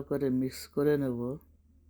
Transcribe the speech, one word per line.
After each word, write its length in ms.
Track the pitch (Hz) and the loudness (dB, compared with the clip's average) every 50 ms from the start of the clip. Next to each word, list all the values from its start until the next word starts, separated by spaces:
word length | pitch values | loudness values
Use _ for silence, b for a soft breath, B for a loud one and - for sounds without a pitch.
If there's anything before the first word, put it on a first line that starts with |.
| 139 - | -2 -2
করে 180 | 143 139 143 131 127 131 | -2 0 0 0 2 0
মিক্স 200 | 131 131 - - - - - | 0 -2 -4 -8 -14 -6 -2
করে 180 | 143 143 147 147 143 139 | 2 4 4 4 4 2
নেব। 160 | 131 120 120 120 123 139 165 - - - _ _ - - - _ | 0 -2 -2 -4 -4 -6 -8 -10 -18 -20 _ _ -20 -20 -20 _